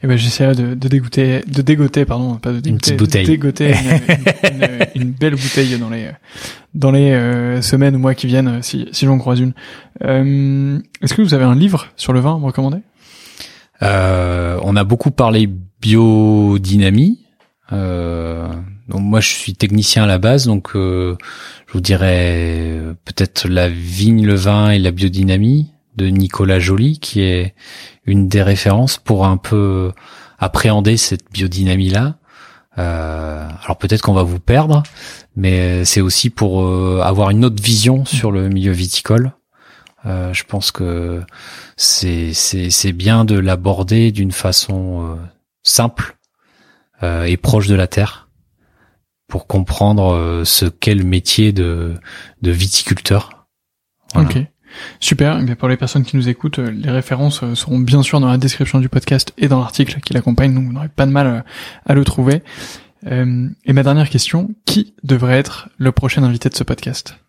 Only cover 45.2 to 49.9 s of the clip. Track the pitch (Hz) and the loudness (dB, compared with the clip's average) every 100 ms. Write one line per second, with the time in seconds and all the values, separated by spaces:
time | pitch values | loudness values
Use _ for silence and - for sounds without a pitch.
45.2 | 87 _ _ _ - - 120 - - - | -14 _ _ _ -4 0 0 -2 -12 -12
46.2 | _ _ _ _ _ _ _ _ 87 85 | _ _ _ _ _ _ _ _ -6 -2
47.2 | 85 90 - 113 98 98 92 - 101 - | -2 -2 2 0 2 2 0 -2 -2 -4
48.2 | _ _ _ _ _ _ _ _ _ _ | _ _ _ _ _ _ _ _ _ _
49.2 | _ 98 - 98 90 - 104 | _ -10 -2 -2 -2 0 2